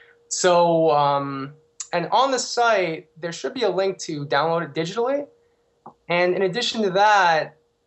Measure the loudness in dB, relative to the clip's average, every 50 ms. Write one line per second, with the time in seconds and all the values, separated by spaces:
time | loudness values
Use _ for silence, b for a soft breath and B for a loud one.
0 | b b b b _ -10 -4 0 2 4 4 4 4 4 4 2 2 4 4 4
1 | 2 2 2 0 -2 -4 -6 -8 -8 -10 -12 -18 _ _ _ -16 -10 -6 -4 -4
2 | -2 0 2 2 2 2 0 -2 -4 -4 -2 0 2 2 2 2 0 -2 -4 -8
3 | -12 _ _ -12 -12 -10 -10 -8 -8 -8 -4 -2 -2 -2 0 0 -2 -2 -4 -6
4 | -8 -10 -8 -8 -6 -2 0 0 0 0 0 -2 -4 -4 -6 -6 -6 -4 -4 -4
5 | -2 -2 -2 -4 -6 -8 _ _ _ _ _ _ _ _ _ _ -20 -20 -20 _
6 | _ -2 0 0 2 2 0 0 -2 -2 -2 -2 -4 -4 -2 -2 -2 0 2 4
7 | 4 4 6 4 4 4 2 2 0 -4 -8 _ _ _ _ _ _